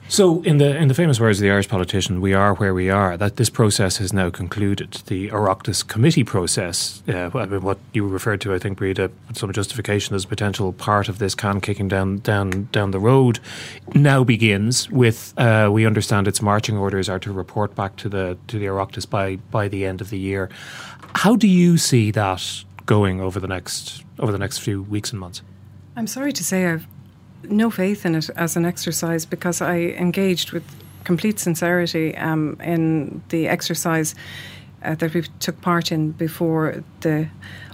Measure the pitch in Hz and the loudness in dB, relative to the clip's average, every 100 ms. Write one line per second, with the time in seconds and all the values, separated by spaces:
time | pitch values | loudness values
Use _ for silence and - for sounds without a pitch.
0 | - - 185 170 175 147 143 143 143 131 | -2 4 6 6 4 6 6 6 4 4
1 | 170 113 113 98 101 101 95 92 90 98 | 4 4 4 4 4 4 2 0 0 -2
2 | 90 90 95 95 101 92 98 92 92 98 | 0 0 2 4 4 4 0 2 2 2
3 | 95 87 101 - 113 - 107 - 95 - | 2 0 -2 0 0 4 2 4 0 0
4 | 95 95 90 - 87 101 101 98 82 - | -2 0 -2 -2 -6 -2 -2 -2 -6 -12
5 | - 95 104 104 101 95 - 92 - 107 | -8 -6 -4 0 0 0 -2 -6 -4 2
6 | 151 160 117 101 87 - 90 87 - - | 4 4 2 0 0 -2 -4 -4 -6 -8
7 | - 92 87 127 98 98 95 95 - 110 | -6 -4 -4 -4 -4 -4 -2 -4 -4 -4
8 | 101 95 113 101 101 92 101 95 98 95 | -2 -2 -2 -2 -2 -2 -4 -4 -2 0
9 | 92 - - 117 101 101 98 113 101 104 | -2 -4 -14 -8 -4 -4 -4 -6 -2 -2
10 | - 98 90 107 104 95 95 90 - 104 | 0 -4 -4 -4 -4 -2 -4 -2 2 2
11 | 101 95 98 - 101 101 - 101 98 98 | 2 -2 -4 -2 -2 -2 -2 -4 0 0
12 | 95 98 - 104 95 98 98 107 98 95 | 0 -2 0 0 0 -4 -2 -2 0 2
13 | 110 135 123 117 - - - - - 147 | 4 6 6 2 -6 -16 -14 -16 0 4
14 | 143 135 127 110 113 98 110 120 - 127 | 6 6 4 4 4 4 2 0 0 4
15 | 117 110 - - 120 110 104 110 110 107 | 4 2 -6 2 4 6 6 4 4 2
16 | - 104 98 - 104 104 107 104 98 95 | 2 2 2 0 2 2 0 -2 0 -2
17 | 92 92 101 95 87 110 104 - 98 - | -2 -4 -6 -8 -6 -4 -4 -4 -6 -6
18 | 104 98 92 90 - 107 101 98 95 - | -8 -4 -4 -6 -8 -6 -4 -4 -6 -8
19 | - 104 95 95 - 110 101 98 95 92 | -6 -2 -2 -6 -4 -4 -2 -2 -4 -6
20 | 98 101 98 98 92 - - - - - | -8 -6 -4 -4 -6 -10 -18 -18 -18 -18
21 | - - 202 233 208 180 175 165 - 123 | -8 0 2 4 6 6 6 4 4 2
22 | 107 107 98 92 - - - - - 107 | 2 0 0 -2 -6 -12 -16 -8 2 4
23 | 101 92 95 95 95 92 - - - - | 4 0 -4 -4 -6 -8 -8 -10 -10 -16
24 | - - 110 98 98 - - 98 101 104 | -16 -4 -2 -2 -4 -6 -6 -6 -4 -6
25 | - 101 90 - - - - - - 240 | -6 -10 -12 -16 -20 -20 -20 -20 -16 -8
26 | 220 254 285 269 180 190 180 165 - - | -8 -4 -6 -4 -2 0 0 -2 -8 -20
27 | - - - - - 208 226 202 185 202 | -20 -20 -20 -16 -2 0 2 0 -2 0
28 | 180 160 156 - 170 175 170 175 - 160 | -2 -2 -4 -4 -2 0 -2 -2 -6 -4
29 | 165 165 160 170 180 170 170 175 170 - | -2 -4 -4 -6 -4 -2 -2 0 -2 -2
30 | 180 196 196 170 - 170 - - - - | -2 0 0 0 -4 -8 -10 -20 -20 -12
31 | - 170 214 208 180 160 175 180 170 165 | -2 0 0 -2 -2 0 0 0 0 -2
32 | 160 - 160 156 151 - - 165 160 160 | -4 -2 -2 -2 -2 -4 -2 0 2 0
33 | - - - 165 156 165 - 165 170 160 | -2 -10 -6 -2 0 -2 -2 -4 0 0
34 | 156 - - - - - - - - 160 | -2 -6 -16 -16 -18 -20 -20 -12 -8 -4
35 | 165 170 160 - - - 180 170 170 160 | -2 -2 -6 -8 -8 -4 0 0 0 -2
36 | 156 156 160 - 165 160 156 - - - | -2 -4 -6 -2 0 0 -2 -4 -12 -6
37 | 165 151 156 - - - - | -2 0 -2 -8 -18 -18 -16